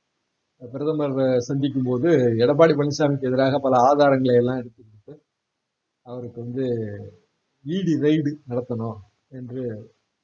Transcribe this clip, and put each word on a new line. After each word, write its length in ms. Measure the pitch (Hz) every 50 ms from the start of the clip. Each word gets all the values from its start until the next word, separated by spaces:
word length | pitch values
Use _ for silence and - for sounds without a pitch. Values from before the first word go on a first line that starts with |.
| _ _ _ _ _ _ _ _ _ _ _ -
பிரதமர் 560 | 123 107 131 131 147 156 156 151 147 139 131 135 131 131 127 120
சந்திக்கும் 460 | - - 139 139 143 135 123 135 127
போது 220 | 123 127 123 147 175 160 131 123 120 113
எடப்பாடி 360 | 113 123 135 143 156 165 160 147
பழனிசாமிக்கு 540 | 139 147 147 147 160 151 143 143 135 135 127
எதிராக 300 | 127 131 135 135 135 135
பல 160 | 135 131 131 123
ஆதாரங்களை 540 | 123 139 147 143 143 143 135 131 131 123 123
எல்லாம் 240 | 120 120 123 131 127
எடுத்து 200 | 120 123 _ -
கொடுத்து 340 | 110 110 107 104 _ 135 - - _ _ _ _ _ _ _ _ _ _ _ _ _ _ _ _ _
அவருக்கு 320 | 123 123 127 123 117 117 120
வந்து 240 | 120 120 120 135 131 123 117 113 107 104 101 101 101 98 - _ _ _ _ _ _ _ _ _ 131
இ 140 | 143 175 196
டி 140 | 180 165 151
ரெய்டு 340 | 131 139 151 156 156 143 147 147 - _
நடத்தணும் 520 | 123 120 123 120 - 117 110 113 113 104 101 95 _ _ _ _ _
என்று 320 | 135 127 127 120 123 131 123 117 110 107 117 - _ _ _ _ _ _